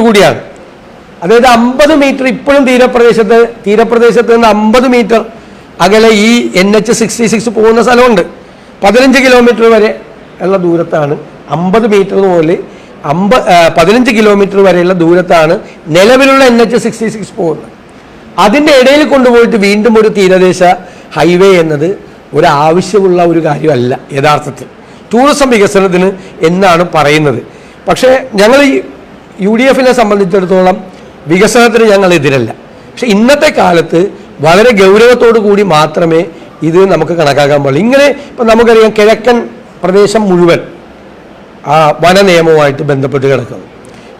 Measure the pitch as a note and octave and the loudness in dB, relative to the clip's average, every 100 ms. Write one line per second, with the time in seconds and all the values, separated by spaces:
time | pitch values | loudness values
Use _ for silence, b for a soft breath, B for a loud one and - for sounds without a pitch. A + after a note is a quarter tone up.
0 | A#3 G3+ E3 A2 - - - - - - | 2 2 0 -2 -10 -20 -20 -20 -20 -20
1 | - - F3 A#3 B3+ A#3 A#3+ C4 D4 D#4 | -20 -12 -2 2 2 2 0 2 2 2
2 | C#4 C4+ C4 F#3 C#4 C#4 C4 B3+ B3+ B3 | 0 -2 -4 -4 -2 0 2 2 0 2
3 | A#3 G#3+ G#3 A#3 A#3 - G3 G#3+ A3+ A#3 | 2 2 2 2 0 -4 -2 0 0 2
4 | A#3 G#3 A3+ A#3 A3+ G#3 G#3+ B3 B3+ B3 | 2 2 0 2 2 2 0 0 2 0
5 | G3+ A3+ - B B B B - F3 A3 | 0 -2 -4 B B B B -4 0 2
6 | A3+ G#3+ A3 A#3+ - F3+ G3 G#3+ - - | 2 2 2 0 -2 -2 0 0 -2 -2
7 | G#3+ - A3+ G#3+ A#3 G#3+ A3 A#3 A3+ A#3+ | -4 -4 -4 -2 -4 0 0 2 2 2
8 | B3 G3+ - - B B B - G3 A3+ | 2 0 -2 -10 B B B -4 0 2
9 | C4+ C4+ C4 B3 A#3+ A3 A3+ A3 G#3+ - | 2 2 2 2 2 2 2 2 0 -4
10 | - - - - F3+ F#3+ F3 E3+ E3+ E3 | -14 -20 -20 -8 -4 -2 -2 -2 -4 -4
11 | C#3+ D3+ - - - D3 F#3 A3 A3+ G3+ | -4 -6 -10 -20 -10 -6 -2 -2 0 0
12 | F#3+ G3 G3 F3 D#3+ F3+ - B B B | 0 -2 0 0 0 -4 -8 B B B
13 | D3+ E3 G3+ B3+ - F3 E3 F3 E3 A#3 | -6 -4 0 0 2 2 2 0 0 0
14 | B3 A3 G#3 G3+ G3 G3 F#3+ F3 F3 F#3 | 0 0 0 0 0 0 0 2 -2 -2
15 | E3 F3+ F3+ F3 D#3 E3+ B B - D#3+ | 0 0 0 0 0 -2 B B -4 0
16 | G#3+ C4 C4+ C4+ C4 A#3 A3+ A#3 A3 - | 2 2 2 2 2 2 0 -2 -4 -6
17 | A3+ A3 F#3 - E3+ D3 - - - B | -8 -8 -12 -8 -6 -6 -12 -20 -20 B
18 | B B B - G3+ C#4+ D4+ C4+ B3+ D4 | B B B -2 0 0 2 2 4 2
19 | C#4+ C#4 B3 A#3+ A#3 G#3+ G3+ G#3 A3+ A3 | 2 0 2 2 2 0 0 0 0 2
20 | G#3+ G3+ F#3 F#3 F#3 F3 F3+ F3+ B B | 0 0 0 2 0 2 0 0 B B
21 | B D#3 D#3+ F3 G3 F3+ D#3+ D3 E3 - | B -4 0 2 2 2 0 -2 -4 -6
22 | B B - C#3+ E3+ C#3+ D#3 F3 F#3 G#3 | B B -8 -2 0 0 0 0 0 0
23 | F#3+ F3 E3+ E3+ D#3 D3 D#3 C3 B2 C3 | 0 0 0 0 -2 -2 -2 -2 -2 -6
24 | - C#3 D3 D3 D3+ - E3 - B B | -8 -4 -2 -2 -4 -14 -20 -20 B B
25 | - A3+ C#4 C#4+ C4+ A3+ G3 G3 F#3+ F3 | -4 0 0 0 0 0 0 0 0 0
26 | F#3 F#3+ B B E3 F3+ G3 E3+ F3 D#3+ | -2 -4 B B -4 0 0 0 0 -2
27 | C#3+ D3+ D3 A#2 - B B B - E3+ | 0 0 -2 -4 -10 B B B -6 0
28 | C4 C4 B3+ G#3 G#3 C4+ C#4 C4+ - - | 0 0 -2 0 2 2 2 -2 -6 -16
29 | - - - - F#3+ A3+ C4+ B3 B3+ A#3+ | -20 -20 -20 -8 -4 0 0 0 0 0
30 | G#3 G3+ F#3+ G3+ F3+ F#3 F#3 G3+ - B | 0 0 -2 -2 0 0 0 -2 -8 B
31 | B B D3 F3+ G#3 A#3+ A#3 A3 A3 G3 | B B -4 0 0 2 0 2 2 2
32 | F#3 E3+ C#3 C3+ A2+ - - B B - | 0 0 0 -2 -4 -10 -20 B B -8
33 | - G3 A#3 D4 D4+ A#3 F#3 F3 D#3 E3+ | -2 0 2 2 0 0 0 0 0 -2
34 | G3 B B - D3 F3+ A#3+ G3+ F#3+ G#3 | -4 B B -4 0 2 2 2 2 4
35 | A#3+ A#3+ A#3 A3+ G#3 G3+ G3+ D3+ D#3 F#3 | 4 4 2 2 0 0 0 0 -2 -2
36 | E3 E3 G3 B B - D#3 F3 F#3+ E3 | 0 0 -2 B B -8 -2 0 0 0
37 | D#3 E3+ D3 C3+ C#3+ C#3+ C#3 C#3 A3+ C4+ | -2 -2 0 0 0 0 0 -2 0 2
38 | C#4+ - B - A3+ A3 A#3 A3 A3 G#3+ | 0 -2 B -4 0 2 2 2 2 2
39 | G#3 A3 A#3+ A#3+ - - - - F3 G3 | 0 0 0 -2 -4 -14 -20 -8 -2 0
40 | G3+ A3 G#3 F3 E3+ C#3 - - - - | 0 0 0 2 2 0 -4 -18 -20 -20
41 | - - - - - - - D#3 D3+ D3+ | -20 -20 -20 -20 -20 -16 -4 0 0 0
42 | E3 F#3+ G3 E3+ E3 D#3 C#3+ C3+ D3 C#3 | 0 2 2 2 2 2 0 -2 -4 -4
43 | C3+ C#3 C3+ C3 A#2 G#2 F#2+ - B B | -4 -2 -2 -2 -4 -14 -20 -20 B B
44 | B | B